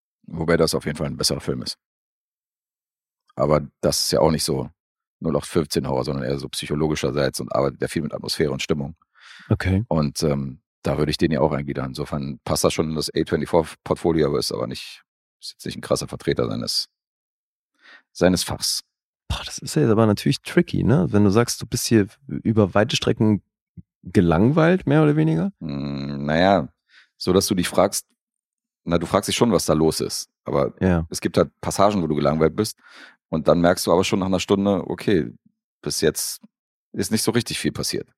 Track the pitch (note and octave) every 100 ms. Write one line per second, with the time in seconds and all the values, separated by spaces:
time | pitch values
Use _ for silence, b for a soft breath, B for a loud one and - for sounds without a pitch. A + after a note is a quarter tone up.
0 | _ _ - E2 D#2+ E2 D#2+ D2 - D2
1 | C#2+ C#2 D2 C#2 - B1+ - - _ _
2 | _ _ _ _ _ _ _ _ _ _
3 | _ _ _ - C#2+ D2+ C#2+ _ D2+ -
4 | - C2+ D#2+ D2+ - C2+ - _ _ _
5 | _ - E2 D2 - F2+ D2+ - C#2 C2
6 | C2 C#2 B1+ C#2 C2+ - - D2+ D#2 D2+
7 | C#2 C#2 C2+ - - B1 C#2 B1+ B1+ E2
8 | D2 - - - D2+ C2+ - D2+ C#2+ E2+
9 | _ B B B B G#2 F#2+ F#2+ A#2+ D#2+
10 | D2 - D#2 C#2 C#2 C2 _ _ - C#2+
11 | D2+ D2+ E2 D2 D2+ C#2+ C#2 C2+ C2 C2
12 | C#2+ D2+ C#2 C#2 - D#2 E2+ - D#2+ D2+
13 | - E2 D#2+ D#2+ - F2 D2+ - - D#2
14 | F2 E2 D2 C#2+ - A1 A#1 B1+ - -
15 | _ _ _ _ - - - - - C#2
16 | C#2 - - C#2 A#1 A1+ A1 - - _
17 | _ _ _ _ _ _ _ _ b b
18 | b - F2+ F2 - - - - - _
19 | _ _ - - - - C#3+ D#3 C3 G#2+
20 | A2 G2+ - - - F3 F3 F#2+ F#2 C3+
21 | F#2 G#2+ G#2 G#2 A#2+ - A2+ - - A2
22 | G2 _ - D2+ - A2 F#2+ G2+ A2+ -
23 | A#2+ A2 A2 G2+ _ _ _ - - _
24 | F2 G#2 E2+ D#2+ A2+ D#3+ D#3+ F#3+ - D3+
25 | D3+ D3+ D#3 D#3+ G3 - D#2 C#2 C#2+ C#2
26 | C#2 C#2 C#2+ D#2+ F#2+ F#2+ C2 _ _ b
27 | b b - F#2 - F#2+ F2 - G2+ -
28 | - _ _ _ _ _ _ _ E2+ E2+
29 | E2 G2 G2+ - A#2+ E2+ - D#2 D#2+ -
30 | - - - _ - C#2 C2 - F#2 F2
31 | E2 - G2 - D2 - E2+ - G2+ G2+
32 | D#2 D2 C#2+ D#2 D#2+ D#2 A2 - B B
33 | B B - D#2+ D2+ E2+ F2 F#2 - F2
34 | F#2 G#2 F#2 F#2 - G2+ G2+ F#2 - F2
35 | - F#2 A#1 - _ _ _ _ D2 -
36 | D#2 - - - - _ _ _ _ -
37 | G2 A2 - A#2 - - D#2 - - -
38 | -